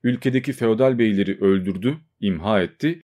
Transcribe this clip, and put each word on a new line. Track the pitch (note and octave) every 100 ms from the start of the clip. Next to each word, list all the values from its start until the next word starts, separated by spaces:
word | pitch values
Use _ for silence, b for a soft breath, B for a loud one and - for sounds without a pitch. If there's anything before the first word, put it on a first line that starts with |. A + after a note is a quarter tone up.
ülkedeki | B2+ B2 C3 B2+ B2+
feodal | C3 A#2 A2 C3 B2
beyleri | A2 G2 G2 -
öldürdü, | G2+ G2 F#2 F#2 A2+ D#3 _ _
imha | G2+ E2+ F2+ G#2+
etti | F2 _ D3 E3+